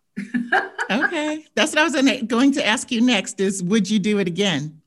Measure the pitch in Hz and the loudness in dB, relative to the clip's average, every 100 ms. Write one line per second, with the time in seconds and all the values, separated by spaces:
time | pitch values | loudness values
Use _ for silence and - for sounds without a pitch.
0 | _ - 202 240 240 381 392 - - 208 | _ -14 -6 -6 0 -2 -2 -6 -2 0
1 | 339 339 302 311 - - 302 311 320 277 | 0 -2 -4 -6 -6 -2 0 2 2 2
2 | 262 - 214 226 277 285 208 220 - 233 | 2 2 -2 2 2 2 0 -2 -2 0
3 | 247 220 185 - 196 196 175 220 185 214 | 2 2 -2 -2 -2 -2 0 0 2 0
4 | 190 208 185 165 202 147 151 - | 2 0 0 0 0 0 -4 -12